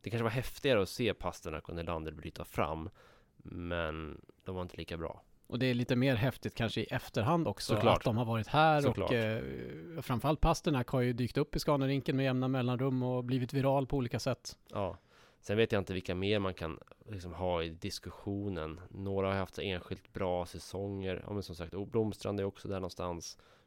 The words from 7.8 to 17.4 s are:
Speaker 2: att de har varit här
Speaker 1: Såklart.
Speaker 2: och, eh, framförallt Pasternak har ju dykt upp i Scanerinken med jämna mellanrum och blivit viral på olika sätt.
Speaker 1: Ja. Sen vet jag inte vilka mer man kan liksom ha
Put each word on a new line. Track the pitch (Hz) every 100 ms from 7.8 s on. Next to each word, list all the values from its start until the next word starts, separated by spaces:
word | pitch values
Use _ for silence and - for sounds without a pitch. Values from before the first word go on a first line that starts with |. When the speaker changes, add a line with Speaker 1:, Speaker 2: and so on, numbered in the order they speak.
| 110 87
Speaker 2:
att |
de | 131 110
har | 117
varit | 113 104
här | 147 156 151
Speaker 1:
Såklart. | 139 113 -
Speaker 2:
och, | 120
eh, | 110 113 135 131 123 123 165 165
framförallt | - 120 143 156
Pasternak | 160 165 - 135 120
har | 131
ju | 123
dykt | 120 123 -
upp | 151 147
i |
Scanerinken | - 147 135 139 - 135
med |
jämna | 135 127 131
mellanrum | 131 123 123 135 131
och | 127 127
blivit | 123 131 123
viral | 139 135 139 131
på | 143
olika | 117 117
sätt. | 135 117 - - -
Speaker 1:
Ja. | - 95 85 _ - - _
Sen | - 104
vet | 113
jag | 104
inte | 92
vilka | 92 - 90
mer | 98 107
man | 98
kan | 90 82 - - - -
liksom | 101 90
ha | 87